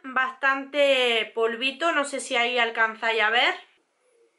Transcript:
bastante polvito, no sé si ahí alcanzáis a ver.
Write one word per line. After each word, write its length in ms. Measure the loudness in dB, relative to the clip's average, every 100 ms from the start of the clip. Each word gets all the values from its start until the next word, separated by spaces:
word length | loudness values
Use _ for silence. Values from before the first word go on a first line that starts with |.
bastante 1300 | -6 -4 -4 -2 -2 -2 -4 2 4 4 2 0 -2
polvito, 600 | -2 -2 0 -4 -2 -2
no 100 | 0 -2
sé 140 | -6
si 160 | -4 -2
ahí 240 | 0 0
alcanzáis 640 | 0 0 -2 0 -2 0
a 80 | 2
ver. 260 | 2 2 -2 -10 _ _ _ _ _ _